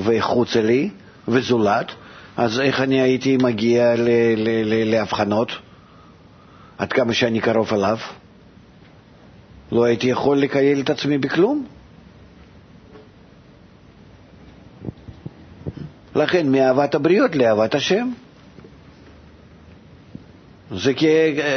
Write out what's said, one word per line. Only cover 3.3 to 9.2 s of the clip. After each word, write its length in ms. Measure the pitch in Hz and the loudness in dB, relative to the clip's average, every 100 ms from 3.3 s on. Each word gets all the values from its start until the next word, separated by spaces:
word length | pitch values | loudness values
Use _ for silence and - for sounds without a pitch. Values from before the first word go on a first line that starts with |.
| 131 | 0
מגיע 580 | 123 107 117 120 120 117 | 0 0 2 2 2 2
ל-, 400 | 120 117 117 110 | 2 2 2 0
ל-, 260 | 110 113 107 | 0 -2 0
ל-, 260 | 110 110 | 0 0
להבחנות? 600 | 110 101 - 104 104 120 - - - - - - - - - - - - - | 0 -2 -2 0 0 -2 -6 -16 -20 -20 -20 -20 -20 -20 -20 -20 -20 -20 -10
עד 160 | 101 | -4
כמה 200 | 131 117 | 0 0
שאני 260 | 110 117 113 | 0 0 0
קרוב 340 | 120 113 101 | 0 0 0
אליו? 240 | 104 98 113 - - - - - - - - - - - - | 0 0 -2 -6 -18 -20 -20 -20 -20 -20 -20 -20 -20 -20 -20